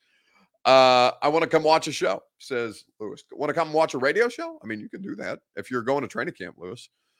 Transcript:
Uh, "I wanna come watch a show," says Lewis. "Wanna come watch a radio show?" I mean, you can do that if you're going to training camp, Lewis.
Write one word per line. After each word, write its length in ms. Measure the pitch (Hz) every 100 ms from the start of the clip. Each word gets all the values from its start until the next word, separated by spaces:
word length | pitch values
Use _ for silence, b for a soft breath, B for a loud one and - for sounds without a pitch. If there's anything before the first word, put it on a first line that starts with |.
| _ _ _ _ _ _
Uh, 480 | - 131 127 127 123 -
"I 60 | 139
wanna 180 | 160 160
come 160 | 160
watch 240 | 156 160 160
a 60 |
show," 300 | 131 180 - _ _
says 460 | - 123 117 104 _ -
Lewis. 240 | 104 - -
"Wanna 220 | - 151
come 180 | - 156
watch 220 | 151 160
a 40 | 139
radio 300 | 135 175 240
show?" 300 | 247 330 320
I 40 | 110
mean, 140 | 110
you 80 | 220
can 140 | -
do 120 | 190 202
that 240 | 95 135 _
if 160 | - 101
you're 120 | 123
going 200 | 113 139
to 60 | 117
training 260 | 113 123
camp, 220 | - 87 -
Lewis. 300 | 90 120 - _ _ _